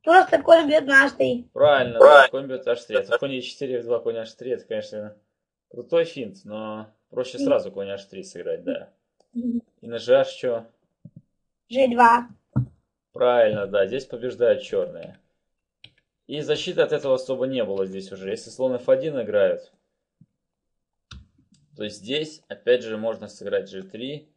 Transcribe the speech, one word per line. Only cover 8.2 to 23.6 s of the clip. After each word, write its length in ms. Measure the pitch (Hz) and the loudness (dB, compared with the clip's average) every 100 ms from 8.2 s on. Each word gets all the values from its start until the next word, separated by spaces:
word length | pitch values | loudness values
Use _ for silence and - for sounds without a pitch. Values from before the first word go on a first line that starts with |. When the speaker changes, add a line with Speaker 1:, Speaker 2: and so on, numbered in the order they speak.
Speaker 2:
сыграть, 420 | - 87 87 82 | -16 -12 -8 -8
да. 280 | 87 85 - _ _ _ _ | -8 -10 -12 _ _ _ _
Speaker 1:
Мгм. 300 | 240 240 233 _ _ | -10 -6 -6 _ _
Speaker 2:
И 60 | 117 | -12
на 120 | 117 | -10
G 160 | 110 | 2
H 220 | 135 156 - | 2 2 -4
чё? 300 | 127 113 113 _ _ _ - - _ _ _ _ _ | -6 -6 -10 _ _ _ -20 -20 _ _ _ _ _
Speaker 1:
G 180 | 240 262 | 0 0
два. 400 | 233 233 240 240 - _ - 127 _ _ _ _ | 4 4 4 -2 -20 _ -6 -6 _ _ _ _
Speaker 2:
Правильно, 540 | - 123 120 107 107 98 | 0 2 4 4 2 -2
да, 200 | 101 95 | 0 0
здесь 180 | 131 | -2
побеждают 580 | - 120 123 117 117 98 | -8 -10 -10 0 0 0
чёрные. 560 | - 98 87 85 - - _ _ _ _ _ _ - _ _ _ - | -2 -4 -4 -10 -18 -20 _ _ _ _ _ _ -20 _ _ _ -12
И 140 | 143 | -10
защиты 420 | 143 151 - - | -4 -4 -2 -2
от 100 | 143 | 0
этого 220 | 147 143 | 0 0
особо 320 | 127 - 131 131 | -2 -2 -4 -4
не 180 | 131 | -4
было 220 | 101 98 95 | -4 -4 -4
здесь 260 | 95 95 | -6 -14
уже. 180 | 95 95 | -12 -8
Если 200 | 110 - | -8 -10
слон 240 | - 131 | -6 -4
F 140 | 123 131 | -2 0
один 280 | 131 156 139 | 0 0 -6
играют, 520 | 107 104 95 87 - _ _ _ _ _ _ _ _ _ _ _ _ _ _ - _ _ _ _ _ - | -2 0 0 0 -10 _ _ _ _ _ _ _ _ _ _ _ _ _ _ -20 _ _ _ _ _ -14
то 120 | 104 | -14
здесь, 540 | 101 101 147 156 - _ | -12 -8 -8 -8 -14 _
опять 340 | 175 120 123 | -8 0 0
же, 140 | 113 110 | 0 -6
можно 300 | 113 104 104 | -6 -8 -14
сыграть 440 | - 101 101 | -14 -6 -6